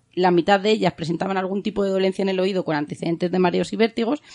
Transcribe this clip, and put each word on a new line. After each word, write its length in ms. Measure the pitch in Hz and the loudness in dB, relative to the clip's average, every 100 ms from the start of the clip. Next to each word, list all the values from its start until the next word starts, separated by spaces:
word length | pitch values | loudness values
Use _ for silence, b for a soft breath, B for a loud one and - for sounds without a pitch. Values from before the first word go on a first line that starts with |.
| _ | _
la 180 | - 180 | 0 4
mitad 260 | 175 165 202 | 4 4 2
de 140 | 208 | 2
ellas 220 | 220 185 | 2 0
presentaban 420 | - 165 165 190 190 | -2 -4 -4 -2 -2
algún 260 | 190 202 | -2 -4
tipo 220 | 208 202 | -4 -2
de 60 | 196 | 0
dolencia 320 | 190 190 190 | 0 0 0
en 60 | 196 | -2
el 120 | 190 | 0
oído 240 | 190 185 | 0 -2
con 100 | 165 | -2
antecedentes 560 | 151 147 139 151 165 180 | -2 -4 -6 -4 -2 -2
de 80 | 185 | 2
mareos 340 | 180 180 175 | 2 2 -2
y 40 | 202 | 0
vértigos, 440 | 226 240 226 294 b | -2 0 -4 -4 b